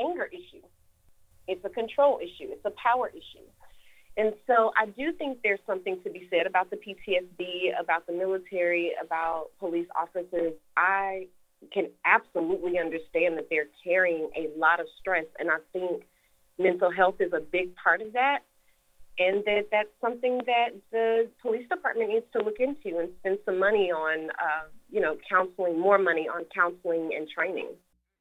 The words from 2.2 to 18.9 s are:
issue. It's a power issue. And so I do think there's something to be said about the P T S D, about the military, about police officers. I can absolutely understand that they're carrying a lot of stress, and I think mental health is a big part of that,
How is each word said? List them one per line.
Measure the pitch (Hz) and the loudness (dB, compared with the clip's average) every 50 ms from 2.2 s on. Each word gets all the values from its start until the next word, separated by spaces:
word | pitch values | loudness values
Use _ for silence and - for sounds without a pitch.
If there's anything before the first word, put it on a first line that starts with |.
| 175 | -2
issue. | 175 - - 147 - - | -10 -12 -14 -14 -12 -10
It's | - - | -8 -6
a | 208 | -8
power | 208 - - 240 240 254 240 - | -6 -2 0 2 2 2 0 -4
issue. | - - - - - - - - _ _ - - - - - - - - - - - | -8 -12 -20 -20 -20 -20 -20 -20 _ _ -20 -20 -20 -20 -20 -20 -20 -20 -20 -8 -2
And | 208 214 214 214 - - | 0 0 0 0 0 0
so | - 247 226 220 226 - - | 4 6 6 6 6 4 2
I | 220 | 0
do | 208 202 247 277 330 339 | 0 -2 -4 -4 -4 -4
think | - 320 277 262 240 - | -4 -4 -6 -4 -2 0
there's | 214 196 196 - | 0 0 0 -2
something | - 196 190 185 202 185 185 - | -4 -4 -4 -2 -4 -4 -4 -6
to | - | -8
be | - 185 185 180 | -10 -12 -6 -2
said | 180 170 170 | 0 0 0
about | 185 - 180 185 - | 2 2 0 0 0
the | 208 | -4
P | 208 - 208 196 - - | -10 -10 -12 -14 -10 -4
T | 214 185 | -2 -2
S | 180 180 180 - | -2 -2 -4 -8
D, | - 180 180 180 180 180 180 - - | -8 -8 -6 -4 -2 -2 -2 0 -2
about | 170 175 165 170 - | 0 0 0 -2 -2
the | - 170 | -4 -4
military, | 175 190 190 190 190 180 - 196 180 175 175 175 175 170 170 - - | -2 -2 -2 -2 -4 -4 -6 -2 0 0 2 2 0 0 -2 -4 -4
about | 165 160 165 160 165 165 165 160 156 - - - | -6 -4 -4 -4 -2 -2 -4 -4 -8 -10 -12 -8
police | 196 175 165 170 170 175 - | -6 -4 -2 -4 -4 -4 -4
officers. | - 170 - - 180 175 175 - 170 170 165 156 - _ _ - | -6 -4 -4 -6 -8 -6 -4 -4 -2 -2 -2 -4 -8 _ _ 0
I | - 175 185 196 196 196 196 190 190 185 - - - _ _ _ _ 151 147 | 2 2 2 2 0 0 -2 -4 -6 -10 -12 -18 -20 _ _ _ _ -18 -8
can | - 202 170 - - _ - | -4 -4 -4 -4 -4 _ 2
absolutely | 175 202 226 - - - 180 165 165 190 196 175 175 175 175 | 4 4 4 4 0 -2 -2 0 0 0 0 0 0 0 0
understand | 165 165 165 160 - - - 165 170 175 165 | 0 -2 -4 -6 -6 -2 0 2 2 2 2
that | 156 147 - | 0 -2 -2
they're | 165 151 151 147 _ _ - | 0 0 0 -2 _ _ -2
carrying | 175 175 190 185 180 165 160 160 147 - | 0 2 4 4 4 2 0 -2 -4 -4
a | 160 160 156 151 160 | -4 -6 -6 -2 2
lot | 160 156 170 170 | 4 4 4 4
of | 165 160 - - | 0 -6 -12 -10
stress, | - 190 185 165 160 160 - - | -4 -2 -2 -2 -2 -4 -8 -4
and | 151 170 | -2 0
I | 156 160 - _ - | 0 -2 -2 _ -8
think | 185 180 180 165 143 - _ _ _ _ _ _ _ _ _ _ - | -4 -4 -4 -4 -6 -8 _ _ _ _ _ _ _ _ _ _ 0
mental | 180 185 175 180 190 180 | 2 2 4 4 2 2
health | 175 190 185 185 190 - | 4 4 4 4 4 2
is | 196 175 175 | -2 -2 -2
a | 156 | -2
big | 160 - - 180 180 180 180 | -4 -2 -2 -2 -2 -4 -6
part | - - 185 170 185 | -2 2 2 2 2
of | 220 214 214 | 0 -4 -2
that, | 240 254 277 285 - - _ _ _ _ _ _ _ _ _ | 0 2 2 0 0 -4 _ _ _ _ _ _ _ _ _